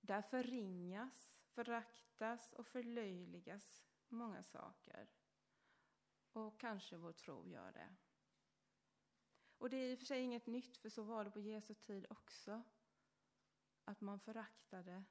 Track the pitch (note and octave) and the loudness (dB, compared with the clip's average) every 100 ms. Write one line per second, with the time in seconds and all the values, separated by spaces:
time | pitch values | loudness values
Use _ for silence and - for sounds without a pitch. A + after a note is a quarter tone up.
0 | - G3+ G#3 B3+ B3 B3+ G3+ F3+ F3 F#3+ | 4 4 6 6 6 4 2 2 0 0
1 | B3+ - - - - - A#3+ A#3 A3+ - | -2 -6 -14 -16 -10 -2 2 2 0 -12
2 | - - A3 A#3 - - A#3 B3+ A#3+ A#3 | -20 0 2 2 -2 -8 -2 0 2 2
3 | G#3+ F3+ F3+ F3 F3 G3+ - - - _ | 2 0 -2 -6 -6 -6 -6 -14 -18 _
4 | _ A#3 A#3 G3 - - - G3 - - | _ -2 0 -2 -4 -6 -8 -8 -12 -10
5 | - - _ _ _ _ _ - _ _ | -10 -14 _ _ _ _ _ -20 _ _
6 | _ _ _ A3+ A3 G#3+ B3 G#3 - F3 | _ _ _ -2 -2 -2 0 0 -2 -6
7 | E3+ E3 - C3+ F3+ E3+ F2+ - E2+ F#3 | -6 -8 -8 -6 -6 -6 -8 -8 -10 -12
8 | _ _ _ _ _ _ _ _ _ _ | _ _ _ _ _ _ _ _ _ _
9 | _ _ _ - - - B3 C4 B3+ B3+ | _ _ _ -20 -20 0 4 6 4 4
10 | B3+ C4 B3+ A#3+ A#3 A#3+ B3 - A3 A3 | 4 4 6 4 2 2 0 -8 -6 -2
11 | G#3+ A3+ G3+ G3+ G#3 G#3+ G#3+ G#3+ - G3+ | 0 2 2 0 -2 -2 -4 -10 -4 -4
12 | - G#3+ - - - G#3+ A#3+ - _ _ | -2 -8 -8 -10 -4 -4 -4 -14 _ _
13 | _ _ _ _ _ _ _ _ - G3+ | _ _ _ _ _ _ _ _ -8 -2
14 | G3+ G3+ G#3+ A3 G#3+ - - F#3+ F3+ F3+ | -2 -2 -4 -4 -6 -10 -10 -8 -6 -6
15 | G3 | -8